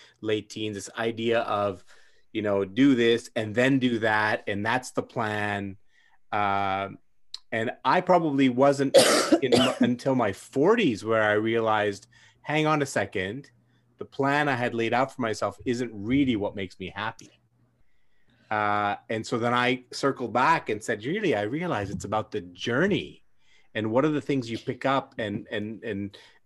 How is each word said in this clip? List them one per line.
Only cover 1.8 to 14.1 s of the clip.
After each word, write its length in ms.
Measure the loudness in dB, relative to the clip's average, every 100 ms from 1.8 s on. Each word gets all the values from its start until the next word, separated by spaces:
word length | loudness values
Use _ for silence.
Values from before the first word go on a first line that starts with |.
| -12 -20 -20 _ _
you 100 | -6
know, 220 | -2 0
do 300 | 0 4 4
this 360 | 6 4 2 -2
and 200 | -6 -2
then 240 | 0 2 4
do 200 | 2 0
that, 440 | 2 2 2 -2 -4
and 180 | -4
that's 280 | -2 -2 -4
the 100 | -8
plan. 720 | -6 -4 -4 -2 -2 -4 -6 -12 -20 _ _ _ _
Um, 680 | -2 0 0 0 -2 -6 -10 _ _ -20 -20 -8
and 180 | -4 -4 -4
I 160 | 0 2
probably 460 | 4 4 4 2 2
wasn't 480 | 4 4 4 6 6 6 4
<coughs> 220 | 4 2
in, 100 | 4 4 4 2
until 340 | 2 2 0
my 180 | 2 0
forties 720 | -2 -6 2 4 4 2 0
where 180 | 0 2
I 100 | 4
realized, 720 | 2 2 2 2 2 0 -4 -10 _ -20 _
"Hang 240 | -4 0 2
on 160 | 2
a 40 | 0
second, 640 | -2 -2 -4 -4 -6 -14 _ _ _ _ -18
the 60 |
plan 440 | -10